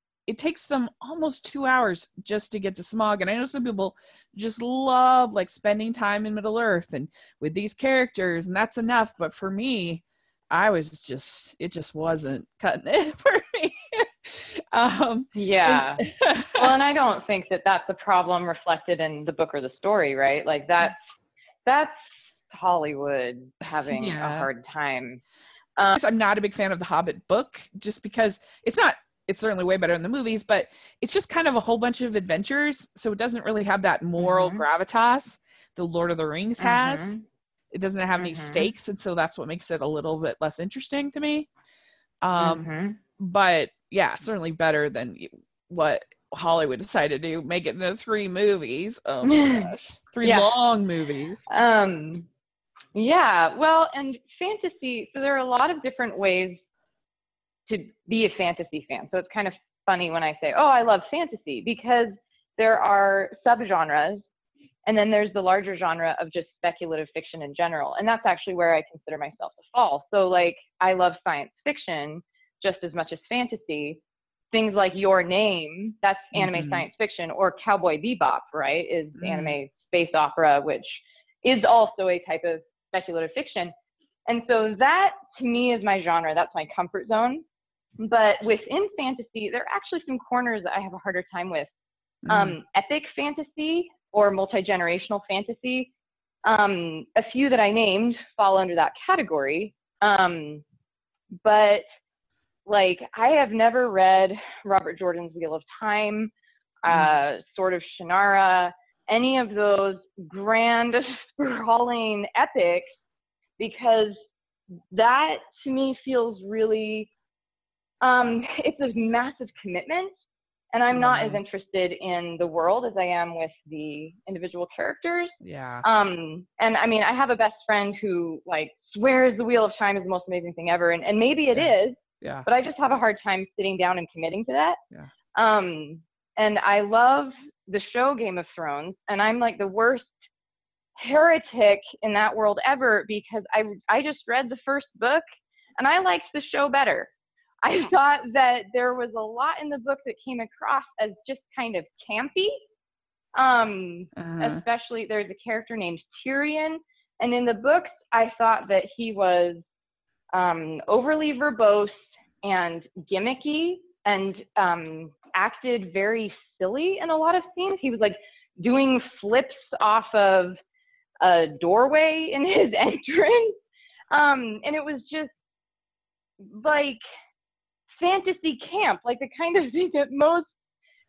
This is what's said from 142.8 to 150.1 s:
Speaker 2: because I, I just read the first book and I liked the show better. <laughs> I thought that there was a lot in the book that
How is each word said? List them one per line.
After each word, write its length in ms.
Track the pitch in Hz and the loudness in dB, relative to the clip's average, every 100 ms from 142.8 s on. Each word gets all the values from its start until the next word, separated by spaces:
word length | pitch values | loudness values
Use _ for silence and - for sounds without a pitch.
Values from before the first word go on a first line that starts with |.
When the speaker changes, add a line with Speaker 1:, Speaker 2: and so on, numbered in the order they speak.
| 254 208 214 | 2 2 0
Speaker 2:
because 360 | 208 - 214 185 | -8 -6 -10 -2
I, 100 | 214 214 196 - | -2 -2 -6 0
I 120 | 226 | 0
just 180 | 302 - - | 0 -8 -4
read 220 | 247 247 | -2 -2
the 80 | 247 - | -8 -4
first 220 | 277 - _ | -4 -4 _
book 260 | 240 311 330 - _ _ _ - | 0 0 -2 -18 _ _ _ -2
and 100 | 262 | 2
I 120 | 339 | 2
liked 260 | 370 349 - | 2 -2 -4
the 80 | 196 - | -10 -6
show 140 | 277 285 | -2 0
better. 380 | 277 233 175 - _ _ _ | 2 2 0 -6 _ _ _
<laughs> 280 | _ _ | _ _
I 240 | 269 359 254 | 0 0 2
thought 300 | 359 277 285 247 | 4 4 2 0
that 300 | 254 254 247 196 | 4 4 2 -2
there 200 | 247 247 247 | -2 -2 -2
was 140 | 240 226 | -6 -6
a 40 | |
lot 340 | 214 233 294 - | -8 -4 -4 -4
in 80 | 302 | -8
the 100 | 285 | -6
book 200 | 240 285 | -4 -6
that 100 | 269 | -6